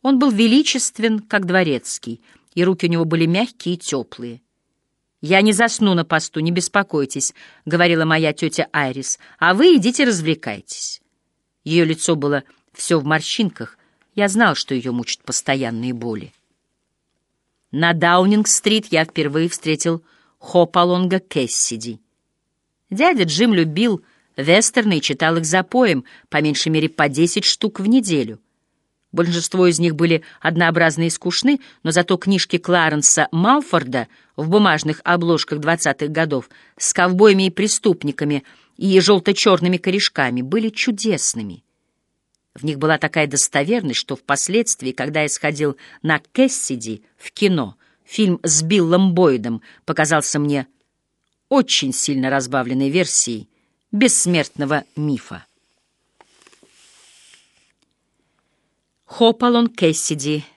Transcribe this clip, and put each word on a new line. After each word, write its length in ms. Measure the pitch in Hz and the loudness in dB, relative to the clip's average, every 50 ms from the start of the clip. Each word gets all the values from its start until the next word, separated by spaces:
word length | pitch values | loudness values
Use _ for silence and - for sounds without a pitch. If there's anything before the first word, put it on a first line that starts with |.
Он 160 | - 262 277 247 | 2 2 2 4
был 120 | 277 277 | 4 2
величествен, 880 | 220 196 226 226 226 285 302 - - 262 - - _ - 214 233 220 214 | 4 4 4 4 6 4 4 2 -2 -2 -4 -6 _ -2 -2 0 -2 -2
как 260 | 214 _ - 208 190 | -4 _ -4 -4 -2
дворецкий, 720 | 170 175 185 180 160 139 117 - - - - - 120 117 - _ _ _ _ _ _ _ | 0 0 2 2 2 -2 -4 -4 -10 -14 -12 -12 -12 -14 -14 _ _ _ _ _ _ _
и 80 | 170 175 | 0 2
руки 220 | 185 190 175 - | 2 2 0 0
у 40 | 170 | 0
него 140 | 170 165 165 | 0 0 0
были 200 | 160 165 165 165 | 0 0 0 2
мягкие 520 | 160 170 190 240 240 - _ - 170 180 | 2 2 0 -2 -4 -6 _ -6 -6 -6
и 20 | 170 | -6
тёплые. 640 | - - 147 135 113 _ - - 120 120 117 117 _ _ _ _ _ _ _ _ _ _ _ _ _ _ _ _ | -6 -6 -6 -6 -6 _ -14 -14 -14 -14 -14 -16 _ _ _ _ _ _ _ _ _ _ _ _ _ _ _ _
«Я 200 | - 147 190 190 | -2 0 2 4
не 120 | 202 214 | 4 4
засну 420 | 208 185 233 226 - - 214 202 185 | 4 2 0 0 0 0 2 2 2
на 100 | 175 160 | 2 0
посту, 360 | - 165 156 - - - 160 | 0 -2 -2 -2 -4 -6 -4
не 100 | 156 165 | -2 0
беспокойтесь», — 840 | 175 180 175 - - 202 196 _ - 151 139 131 - 139 - - - - - - _ _ _ | -2 -2 -4 0 -2 -2 -2 _ -2 -2 -2 -2 -4 -6 -6 -8 -8 -12 -20 -20 _ _ _
говорила 400 | 156 156 170 175 175 170 160 160 | -4 0 2 2 2 2 2 2
моя 280 | 160 160 156 160 151 151 | 0 0 0 0 -2 -2
тётя 340 | - 170 156 - - 151 - | -2 -4 -4 -2 -4 -6 -4
Айрис, 460 | - 151 143 131 127 131 131 - - _ - - - _ | -2 -4 -4 -4 -6 -8 -8 -8 -8 _ -10 -20 -6 _
«а 160 | 160 170 185 | 2 2 4
вы 220 | 202 302 370 339 | 6 6 6 6
идите 280 | 262 175 240 247 - 285 | 6 4 2 0 2 0
развлекайтесь». 960 | 247 214 170 156 160 156 - - 120 104 101 - - - - - - - - _ _ _ _ _ _ _ _ _ _ _ _ | 0 0 0 0 -2 -2 -2 -4 -10 -10 -10 -14 -16 -14 -12 -12 -12 -12 -14 _ _ _ _ _ _ _ _ _ _ _ _
Её 220 | _ 147 160 175 170 | _ 0 2 2 2
лицо 320 | 156 160 160 - - 165 | 2 0 -4 -2 -2 -2
было 260 | 147 139 147 147 135 - _ _ _ _ _ | 0 0 -2 -2 -4 -6 _ _ _ _ _
всё 260 | _ - - - 175 156 | _ -12 -2 0 0 0
в 60 | 135 | 0
морщинках. 760 | 147 156 156 156 - - - 226 175 - - 117 - - _ _ _ _ _ _ _ _ | 0 -2 -2 -2 -4 -4 -2 -2 -4 -4 -8 -16 -16 -16 _ _ _ _ _ _ _ _
Я 120 | 208 202 196 | -2 -2 0
знал, 280 | 190 220 240 196 147 | 2 2 2 2 2
что 180 | - - - 139 | -2 -4 -4 -6
её 180 | 127 117 127 | -4 -4 -4
мучат 300 | 120 123 117 - - _ | -4 -4 -6 -6 -10 _
постоянные 720 | _ - 123 - - - 135 135 131 117 117 113 117 127 123 | _ -8 -8 -6 -2 -2 -2 -2 -2 -4 -6 -6 -6 -6 -6
боли. 380 | 117 117 120 110 107 - - _ _ _ _ _ _ _ _ _ _ _ _ _ _ _ _ _ _ _ _ _ _ _ _ _ _ _ _ | -6 -6 -8 -8 -8 -10 -14 _ _ _ _ _ _ _ _ _ _ _ _ _ _ _ _ _ _ _ _ _ _ _ _ _ _ _ _
На 220 | - 139 165 170 | -4 -2 0 0
Даунинг-стрит 960 | 170 165 170 170 175 180 185 196 208 214 208 - - - - 208 220 220 214 - | 2 2 2 4 4 4 4 4 4 2 2 2 0 0 0 0 0 0 0 0
я 140 | 170 160 160 | 0 0 0
впервые 440 | 160 _ - 151 147 139 156 165 170 | -2 _ -4 -4 -2 0 0 -2 -2
встретил 560 | 165 - - 160 156 151 - 170 165 165 _ _ _ _ _ _ _ _ | -4 -6 -4 -4 -2 -2 -2 -4 -4 -4 _ _ _ _ _ _ _ _
Хопалонга 800 | - - - 180 170 165 - 180 175 180 180 180 185 180 185 190 | -18 0 2 2 2 4 2 2 2 2 2 0 0 0 0 -2
Кэссиди. 800 | 185 _ - 151 127 113 - - - - 120 110 113 120 110 107 _ _ _ _ _ _ _ _ _ _ _ _ _ _ _ _ _ _ | -4 _ -4 -4 -2 -2 -2 -4 -4 -4 -4 -8 -10 -12 -12 -14 _ _ _ _ _ _ _ _ _ _ _ _ _ _ _ _ _ _
Дядя 340 | 196 196 294 359 349 240 185 | 0 2 4 4 4 4 0
Джим 300 | 165 143 160 233 240 214 | 0 2 2 2 4 4
любил 500 | 175 160 160 147 175 226 240 202 165 _ _ _ _ _ _ _ | 2 2 0 0 0 0 0 0 -2 _ _ _ _ _ _ _
вестерны 640 | - 139 151 175 208 220 - - 254 220 208 185 151 | -4 2 4 4 4 4 2 0 0 2 2 0 0
и 20 | |
читал 360 | - - 143 - 165 160 165 170 | 0 -2 -2 0 0 0 0 0
их 80 | 165 | -2
запоем, 580 | 151 170 185 180 - - 247 254 208 165 131 - - - - _ _ | 0 0 0 0 0 0 2 2 2 2 -2 -4 -8 -20 -20 _ _
по 140 | - 151 | -2 0
меньшей 260 | 151 151 147 - - 160 | 0 0 -2 -2 -2 0
мере 200 | 156 156 156 156 | 0 0 0 -2
по 200 | 160 - 151 143 | 0 -2 -2 -2
десять 360 | 131 143 165 170 - 214 185 | 2 0 0 0 0 -2 -2
штук 360 | - - - - 214 214 - | -2 -4 -2 -4 -6 -4 -4
в 60 | 190 | 0
неделю. 540 | 214 240 262 220 196 165 143 123 107 110 - _ _ _ _ _ _ _ _ _ _ _ _ _ _ | 2 2 2 2 2 -2 -2 -2 -4 -8 -16 _ _ _ _ _ _ _ _ _ _ _ _ _ _
Большинство 560 | - 165 170 175 170 170 165 - - 185 180 180 | -2 -2 0 0 0 -2 -4 -4 0 2 2 2
из 100 | 170 160 | 2 2
них 160 | 170 170 156 | 0 0 0
были 280 | 147 170 170 165 156 - - - - | 0 0 2 2 0 -2 -8 -20 -4
однообразны 680 | - 160 165 165 175 165 170 170 170 160 151 165 165 | -4 -2 0 2 2 2 4 4 2 2 2 0 -2
и 40 | 170 | -2
скучны, 500 | 160 - - 175 170 - - 262 294 262 - - - _ _ | -4 -4 -6 -6 -4 0 0 0 0 0 -4 -12 -20 _ _
но 80 | 165 | -2
зато 240 | 156 180 170 - 190 | 0 0 2 0 -2
книжки 420 | 175 - 190 196 180 - _ - 170 | -2 0 0 0 0 0 _ -4 -4
Кларенса 720 | - - 175 175 165 156 151 147 143 - - - 151 - | 0 2 2 2 2 2 0 0 0 0 2 2 0 0
Малфорда 800 | - 165 180 220 262 302 277 - - 165 147 127 127 127 113 _ _ _ _ _ _ | 0 0 2 2 2 2 0 0 -2 -2 -2 -2 -6 -6 -6 _ _ _ _ _ _
в 120 | - 151 160 | -8 -4 2
бумажных 520 | 180 208 208 190 156 151 - 156 151 - - | 2 4 4 4 2 2 0 -4 -4 -4 -2
обложках 560 | - 175 175 170 170 170 151 - - 156 151 | 0 0 0 2 2 2 0 0 -4 -6 -4
двадцатых 500 | 147 151 165 165 - 151 135 - 151 147 | -2 -2 -2 0 0 -4 -2 -2 -6 -4
годов 400 | 156 165 165 156 147 131 117 _ _ _ _ _ _ | -2 -2 -2 -2 -2 -6 -6 _ _ _ _ _ _
с 160 | _ - - | _ -6 -4
ковбоями 540 | - - 180 180 185 180 208 214 196 190 190 | 0 2 2 2 4 6 6 6 6 6 2
и 40 | 190 | 0
преступниками 920 | 180 - 196 214 - - - 214 180 180 - 147 135 - 151 147 147 139 - - _ _ _ _ _ | 0 -2 -2 -2 -2 0 2 0 0 2 -2 -6 -4 -4 -2 -2 -2 -4 -4 -10 _ _ _ _ _
и 220 | - - 196 185 185 | -4 0 4 4 4
жёлто-чёрными 800 | 175 196 208 185 165 208 196 - - 214 190 170 170 180 180 170 | 6 6 2 2 2 0 -2 2 2 2 4 4 2 0 0 0
корешками 640 | - 190 185 202 196 - _ - 139 123 123 123 | -2 -2 -2 -2 -4 -4 _ -2 -2 -2 -2 -4
были 260 | 127 131 175 226 220 220 | -4 -2 -2 -2 -2 -2
чудесными. 920 | 214 - - 254 220 196 208 220 190 143 - - - 117 107 101 85 - _ _ _ _ _ _ _ _ _ _ _ _ _ _ _ _ _ _ _ | -4 -4 -4 -4 -4 -2 -2 -2 -2 -2 -2 -6 -6 -6 -10 -12 -14 -16 _ _ _ _ _ _ _ _ _ _ _ _ _ _ _ _ _ _ _
В 100 | - - | -8 -6
них 140 | 156 151 135 | -6 -4 -2
была 200 | 151 156 160 147 | -2 -2 -2 -2
такая 280 | - 147 - 160 151 | -6 -4 -2 -2 -2
достоверность, 720 | 143 139 139 - - - 143 143 170 233 240 190 143 117 - | -2 -2 -4 -4 -2 -2 -4 -2 -2 -2 -4 -4 -6 -6 -8
что 160 | - - - | -8 -8 -12
впоследствии, 800 | - _ - 143 139 - - 185 226 233 - - _ 127 127 | -12 _ -6 -4 -4 -4 -2 -2 -2 -2 -2 -6 _ -6 -10
когда 300 | 127 - 127 147 151 156 | -8 -6 -8 -4 -2 -4
я 60 | 151 143 | -4 -4
сходил 480 | - - - 147 151 143 151 147 143 - - - - - | -4 -4 -6 -6 -4 -2 -4 -4 -4 -8 -16 -20 -20 -8
на 180 | - 160 156 147 | -2 -2 -2 -2
Кэссиди 840 | _ _ _ - 262 262 - - - - 135 120 110 113 110 104 _ _ _ | _ _ _ 0 0 2 0 -4 -8 -8 -8 -8 -8 -10 -12 -12 _ _ _
в 160 | _ - - | _ -20 -20
кино, 440 | _ - 208 196 185 160 123 98 - _ _ _ _ _ _ | _ -2 0 0 2 0 -2 -6 -10 _ _ _ _ _ _
фильм 340 | _ - - 214 190 175 - - | _ -2 0 0 0 0 -2 0
с 180 | 165 151 147 | 0 0 0
Биллом 520 | 160 160 208 202 175 165 175 180 190 190 170 | 0 2 2 2 2 2 2 2 2 2 2
Бойдом 480 | 175 180 156 131 120 104 120 117 110 _ - - _ _ | 4 4 4 2 0 -4 -6 -8 -8 _ -16 -20 _ _
показался 540 | - 160 160 156 147 160 151 143 - - 151 | -6 -2 -2 0 2 2 0 0 -2 -2 -2
мне 300 | 147 147 143 139 131 _ _ _ _ _ _ _ _ _ _ _ _ _ _ _ _ _ | -2 0 -2 -4 -4 _ _ _ _ _ _ _ _ _ _ _ _ _ _ _ _ _
очень 440 | 269 277 - - - - - 135 | 0 0 2 2 -2 -2 -2 -4
сильно 380 | 123 - - - 143 135 127 131 | -4 -4 -4 -4 -2 -2 -2 0
разбавленной 600 | 135 139 127 123 131 135 127 123 131 131 139 139 | 0 -2 -2 -2 -2 -2 -2 -2 -2 -2 -2 0
версией 580 | 143 185 175 147 - - - 120 117 107 - _ _ _ _ _ _ _ _ _ | 0 0 0 0 0 -2 -2 -2 -6 -10 -12 _ _ _ _ _ _ _ _ _
бессмертного 920 | - 208 262 240 - - - 180 175 160 147 - _ - 143 135 151 143 - _ _ | 0 2 2 2 2 2 0 0 0 0 -2 -4 _ -8 -4 -2 -2 -4 -4 _ _
мифа. 480 | 151 151 151 139 113 - - 101 90 - _ _ _ _ _ _ _ _ _ _ _ _ _ _ _ - _ _ _ _ _ _ _ _ _ _ _ _ _ _ _ _ _ _ _ _ _ - _ _ _ _ _ _ _ _ _ _ _ _ _ _ _ _ _ _ _ _ _ _ _ _ _ _ _ _ _ _ _ _ _ _ | -6 -4 -4 -4 -4 -6 -14 -18 -20 -20 _ _ _ _ _ _ _ _ _ _ _ _ _ _ _ -20 _ _ _ _ _ _ _ _ _ _ _ _ _ _ _ _ _ _ _ _ _ -20 _ _ _ _ _ _ _ _ _ _ _ _ _ _ _ _ _ _ _ _ _ _ _ _ _ _ _ _ _ _ _ _ _ _
Хопалон 640 | _ - - 233 226 226 226 240 240 240 233 233 226 | _ -2 2 2 2 2 2 2 2 2 2 2 0
Кэссиди. 760 | - - 185 165 156 - - - 160 147 135 147 151 151 147 - _ | 0 0 0 0 0 0 -4 -6 -6 -4 -4 -4 -4 -4 -6 -12 _